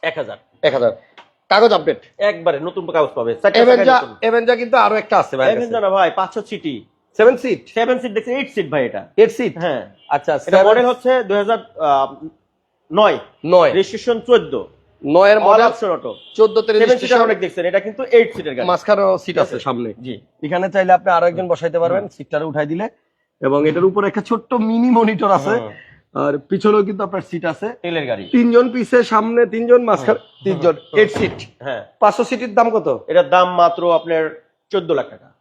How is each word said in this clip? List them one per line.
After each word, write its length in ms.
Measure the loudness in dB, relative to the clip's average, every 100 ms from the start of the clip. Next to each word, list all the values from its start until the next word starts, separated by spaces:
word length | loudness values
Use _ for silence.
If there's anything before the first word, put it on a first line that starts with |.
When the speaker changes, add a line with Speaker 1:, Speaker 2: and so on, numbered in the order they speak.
Speaker 1:
এক 160 | -6 -6
হাজার। 180 | -10 -12 _ _
Speaker 2:
এক 120 | -2
হাজার। 180 | 0 0 -2 _ -20 -20 _ _
কাগজ 240 | 4 4
আপডেট? 280 | 2 0 -4 _ _
Speaker 1:
একবারে 420 | -4 -2 -2 -2
নতুন 300 | -6 -10 -6
কাগজ 180 | -2 -2
পাবে। 200 | -2 -6
চারটা 140 | -2 0
চাকাই 160 | 2
Speaker 2:
অ্যাভেঞ্জা, 320 | 4 4 4 2
Speaker 1:
নতুন। 200 | 0 -4
Speaker 2:
অ্যাভেঞ্জা 360 | -2 0 0 -2
কিন্তু 200 | 0 2
আরো 180 | 2 0
একটা 220 | 0 0
আছে 180 | 0 0
ভাই। 100 | 0
Speaker 1:
অ্যাভেঞ্জা 340 | 0 -2 -2
না 100 | -2
ভাই, 200 | 2 0 0
পাঁচ, 180 | -6
ছয় 80 | -6
সিটি। 420 | -10 -10 -10 -10 -14 _ _ 2
Speaker 2:
সেভেন 200 | 4 4
সিট? 320 | -2 -6 -6
Speaker 1:
সেভেন 240 | -4 -2 -2
সিট 140 | -4
দেখছি, 180 | -8 -6
এইট 240 | -6 -6
সিট 160 | -6 -4
ভাই 160 | -2 -4
এটা। 220 | -6 -10 2
Speaker 2:
এইট 140 | 2
সিট? 280 | 2 -6 -4
Speaker 1:
হ্যাঁ। 280 | -6 -6 -8 _ _
Speaker 2:
আচ্ছা, 260 | -4 -2
Speaker 1:
এটা 100 | -4
Speaker 2:
সেভেন। 220 | 2 4 6
Speaker 1:
মডেল 200 | 4 2
হচ্ছে 380 | 0 0 0
দুই 120 | 0 -2
হাজার, 220 | 0 -4
আহ, 680 | -4 -6 0 0 0 -6 -18 _ _ _ _ _ _
নয়। 260 | 2 2 2 -8 _ 2
Speaker 2:
নয়। 240 | 4 4
Speaker 1:
রেজিস্ট্রেশন 500 | 2 -2 -4 -4 -4
চোদ্দ। 440 | 2 2 2 -8 -8 _ _ _
Speaker 2:
নয়ের 340 | 0 4 6 6
Speaker 1:
all 80 | 6
Speaker 2:
মডেল। 200 | 4 4
Speaker 1:
option 220 | 0 -4
auto। 240 | -4 -6 -14 -16
Speaker 2:
চোদ্দ 260 | 0 2 2
তে 60 | 0
Speaker 1:
সেভেন 140 | 2
সিটার 80 | 4
Speaker 2:
রেজিস্ট্রেশন। 360 | 2 2 2
Speaker 1:
অনেক 160 | 2 0
দেখছেন, 240 | -4 -4
এটা 160 | -2 -2
কিন্তু 220 | -4 -10
এইট 340 | 2 2 2 -2
সিটের 180 | -10
গাড়ি। 140 | -4 -2
Speaker 2:
মাঝখানেও 500 | -2 0 0 2 0
সিট 200 | -2 -2
আছে 100 | -2
Speaker 1:
ঠিক 80 | -2
আছে? 80 |
Speaker 2:
সামনে। 280 | -6 -6 -6 -10
Speaker 1:
জি। 200 | -14 -16 _ _
Speaker 2:
এখানে 280 | -6 -4 -2
চাইলে 220 | -2 2
আপনি 200 | 2 2
আরো 140 | 0 0
একজন 220 | -2 -4
বসাইতে 300 | -4 -2 -2
পারবেন, 220 | -2 -2
Speaker 1:
হুম। 80 | -6
Speaker 2:
সিটটারে 360 | _ -8 -6
উঠাই 220 | -6 -6 -4
দিলে। 220 | -4 -8 _ _ _ _ _
এবং 280 | -2 0 0
এটার 160 | 0
উপরে 240 | 0 0 -2
একটা 120 | -4
ছোট্ট 340 | -4 -6 -4
মিনি 360 | -4 -2 0 2
মনিটর 400 | 2 2 0 0
আছে। 200 | 0 0
Speaker 1:
হুম। 760 | -4 -6 -16 -20 _ _ -6 -4
Speaker 2:
আর 120 | -4
পিছনেও 460 | -4 -2 2 2
কিন্তু 200 | 2 -4
আপনার 160 | -6 -8
সিট 240 | -8 -8
আছে। 240 | -6 -6 -10 -8
Speaker 1:
তেলের 240 | -6 -6 -4
গাড়ি। 220 | -6 -2
Speaker 2:
তিনজন 380 | 0 4 4 2
পিছে, 320 | -2 0 2
সামনে 440 | 2 0 0 0 0
তিনজন, 360 | -2 2 2
মাঝখানে 360 | 2 -2 0 -2
Speaker 1:
হুম। 260 | -4 _
Speaker 2:
তিনজন। 280 | -6 0 0
Speaker 1:
হুম। 280 | -2 -4 0
Speaker 2:
এইট 100 | 0
সিট। 520 | 0 -6 -6 -18 _
Speaker 1:
হ্যাঁ। 220 | -10 -10 -12 _
Speaker 2:
পাঁচশো 240 | 0 2
সিটির 300 | -4 -4 -4
দাম 160 | 0 0
কত? 340 | 0 -2 -4 0
Speaker 1:
এটার 220 | 0 4
দাম 240 | 2 2
মাত্র 400 | 2 0 2 0
আপনার 480 | 0 0 -2 -2 -8 _ _ _
চোদ্দ 200 | -6 -4
লাখ 200 | -4 -4
টাকা। 220 | -14 _ _